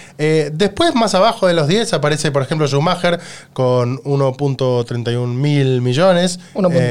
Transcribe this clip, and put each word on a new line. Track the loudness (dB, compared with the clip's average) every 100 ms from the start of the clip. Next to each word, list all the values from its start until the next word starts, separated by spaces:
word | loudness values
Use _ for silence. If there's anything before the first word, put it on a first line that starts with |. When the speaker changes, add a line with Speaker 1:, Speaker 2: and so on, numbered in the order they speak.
| -18 -4
Speaker 1:
Eh, | 0 0 0
después, | 0 -2 2 0
más | 2 0
abajo | 2 2 2 0
de |
los | 2 2
diez, | 0 0
aparece, | -2 -2 -2 -2
por | -2
ejemplo, | -2 -2 0
Schumacher | 0 0 0 -2 -2 -6 -20 -16
con | -2 0 2 0 -4
uno | -2 0 0
punto | 0 -4 0 0 0 -2
treinta | -4 -4
y | -2
un | -2 -2
mil | 0 2 2 0
millones. | 0 2 2 2 0 -4 -10
Speaker 2:
Uno | -2 0
punto | 2 2